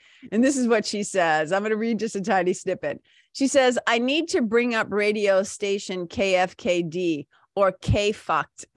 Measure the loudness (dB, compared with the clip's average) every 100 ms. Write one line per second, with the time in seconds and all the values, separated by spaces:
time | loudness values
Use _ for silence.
0 | _ _ -6 2 2 2 2 0 0 -4
1 | -2 0 2 2 2 0 0 -2 0 -2
2 | -2 -4 0 2 2 -2 -4 -4 -4 -8
3 | _ _ _ -2 2 4 4 2 0 0
4 | 2 0 0 -2 2 2 2 0 -2 0
5 | 0 0 2 2 0 -4 -4 -4 -4 -8
6 | -8 -2 2 2 2 -2 -2 0 0 -2
7 | -2 -4 -8 _ _ 0 0 0 0 2
8 | 2 -2 -2 -4 -4 -10 -6